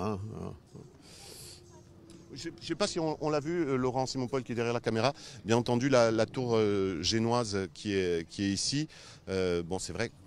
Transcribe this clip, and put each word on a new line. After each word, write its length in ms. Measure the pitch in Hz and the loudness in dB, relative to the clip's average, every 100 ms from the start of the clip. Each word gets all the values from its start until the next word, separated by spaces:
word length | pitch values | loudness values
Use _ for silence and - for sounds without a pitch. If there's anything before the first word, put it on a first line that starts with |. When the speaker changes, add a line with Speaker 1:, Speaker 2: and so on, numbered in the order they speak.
Speaker 1:
hein, 200 | 104 98 107 92 | -4 -4 -8 -10
hein. 100 | 92 98 - - - - - - - - - - - - - - - - - | -10 -12 -20 -20 -20 -20 -20 -20 -20 -18 -18 -20 -20 -20 -20 -20 -20 -20 -18
Speaker 2:
Je, 160 | 135 165 - | -12 -12 -10
je 60 | - | -6
sais 80 | |
pas 120 | 160 202 | -2 -2
si 140 | 175 | 0
on, 160 | 160 151 | -2 -2
on 60 | 151 | 0
l'a 100 | 151 | 0
vu, 260 | 143 175 147 | 0 -2 0
euh, 100 | 131 | 2
Laurent 300 | 127 127 127 | 2 0 -2
Simon-Paul 360 | 135 123 135 | -2 -2 -2
qui 80 | 127 | -2
est 20 | |
derrière 200 | 120 117 | -2 0
la 60 | 120 | 0
caméra. 320 | 120 113 127 - - 113 | 0 2 2 0 -14 -8
Bien 120 | 98 117 | 2 4
entendu, 320 | 120 120 139 | 4 2 6
la, 220 | 127 117 | 6 6
la 160 | 113 107 | 4 0
tour, 260 | 131 123 | 0 2
euh, 480 | 113 107 101 95 80 | 4 4 2 0 0
génoise 640 | 90 113 113 120 110 98 90 | 0 2 2 2 0 -4 -4
qui 200 | - 107 | -6 -2
est, 340 | 98 90 85 82 | 0 2 0 -4
qui 160 | - | -2
est 60 | 98 | 0
ici. 360 | 98 - 139 156 - - - - | 0 0 -2 -4 -10 -20 -16 -6
Euh, 340 | 95 92 87 | -2 0 0
bon, 160 | 82 92 | -2 -6
c'est 140 | - | -6
vrai 160 | 87 117 | -6 -6
que 40 | - | -8